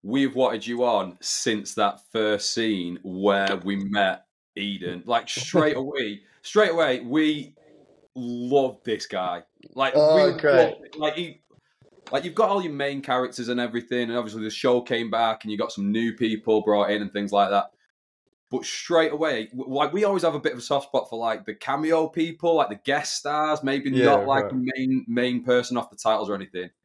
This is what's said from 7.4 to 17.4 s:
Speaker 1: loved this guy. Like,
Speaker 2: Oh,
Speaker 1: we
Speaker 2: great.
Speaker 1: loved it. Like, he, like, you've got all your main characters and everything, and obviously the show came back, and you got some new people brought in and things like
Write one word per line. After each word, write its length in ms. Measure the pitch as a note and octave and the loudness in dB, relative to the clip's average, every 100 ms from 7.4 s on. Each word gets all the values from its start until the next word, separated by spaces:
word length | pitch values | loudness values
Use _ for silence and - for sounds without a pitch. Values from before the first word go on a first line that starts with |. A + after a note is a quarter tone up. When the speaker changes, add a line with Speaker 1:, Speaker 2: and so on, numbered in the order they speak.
| - _ _ - _ _ _ C3 | -8 _ _ -20 _ _ _ -10
Speaker 1:
loved 680 | A#2+ A#2+ B2 C#3+ C3 - - | -8 -6 2 2 2 -4 -6
this 200 | G#2+ - | -6 -4
guy. 380 | G2 F#2 F2 _ _ - | -4 -4 -6 _ _ -14
Like, 200 | C3 C3+ C#3+ | -2 2 4
Speaker 2:
Oh, 380 | D3+ D#3 C#3+ | 6 6 4
Speaker 1:
we 60 | - | 4
Speaker 2:
great. 160 | D3+ C3 | 4 6
Speaker 1:
loved 300 | A#2 - - | 6 2 -14
it. 100 | D#3+ | -4
Like, 140 | D3+ D#3 | -4 -4
he, 260 | E3+ - _ _ _ _ _ _ - | -10 -12 _ _ _ _ _ _ -6
like, 140 | C#3 F3 | -4 -4
you've 100 | F3 | 0
got 140 | A3 | 2
all 120 | G3+ | 2
your 120 | F3 | -2
main 280 | C#3+ C#3+ C#3 | -4 -4 -4
characters 460 | C#3 B2+ B2+ - A#2+ | -2 -2 -2 -6 -4
and 120 | B2 | -2
everything, 480 | A#2+ A#2+ A#2+ B2 A#2 | -2 -4 -4 -4 -2
and 80 | A#2+ | -2
obviously 260 | A2 G#2+ | -4 -6
the 60 | G#2+ | -8
show 320 | - C3 B2 | 0 2 2
came 280 | B2 A#2 A#2 | 2 -4 -2
back, 340 | A2+ A2+ A2 G#2+ | 0 0 0 -6
and 60 | |
you 60 | G#2 | -4
got 140 | G#2+ | -4
some 200 | - G2+ | -4 -2
new 180 | A2 A#2 | 0 -2
people 480 | A2 A#2 G#2+ A2+ A2 | 0 -2 -2 2 2
brought 300 | G#2 G#2 G2+ | 4 2 2
in 100 | G#2 | 0
and 120 | G2+ | -2
things 180 | G2+ G2+ | -6 0
like 180 | G2+ | 2